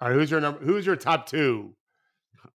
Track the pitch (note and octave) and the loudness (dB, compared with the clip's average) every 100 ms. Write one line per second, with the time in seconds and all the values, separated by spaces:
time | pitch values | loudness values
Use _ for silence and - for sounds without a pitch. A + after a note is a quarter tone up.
0 | A#2+ C3+ D3+ D#3+ D3 D3 C#3+ G3+ F#3+ F3+ | 0 2 2 0 -2 -2 -2 0 0 0
1 | D3+ E3 - D#3 C#3 A2 G2+ - _ _ | 0 -2 -2 0 0 0 -6 -18 _ _
2 | _ _ _ _ - | _ _ _ _ -20